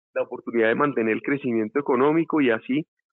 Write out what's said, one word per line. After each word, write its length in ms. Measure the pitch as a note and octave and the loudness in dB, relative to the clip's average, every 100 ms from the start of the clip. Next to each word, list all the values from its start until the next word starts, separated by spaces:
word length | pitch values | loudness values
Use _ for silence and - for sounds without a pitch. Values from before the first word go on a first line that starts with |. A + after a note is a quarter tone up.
| _ | _
la 80 | C3 | -6
oportunidad 460 | B2 A#2+ - A#2 A2 | -6 -8 -4 0 2
de 60 | |
mantener 400 | A2+ C#3+ B2 A2+ | 2 0 0 0
el 80 | G#2+ | 0
crecimiento 560 | - C#3 C3 A2+ G#2+ C#3+ | -2 -4 -2 -2 -2 -2
económico 640 | C#3+ B2 C#3+ D#3+ D#3 D#3 | 0 2 2 2 0 0
y 100 | C3 | 2
así 360 | A2+ - C3+ E3+ _ _ | 0 -2 -4 -4 _ _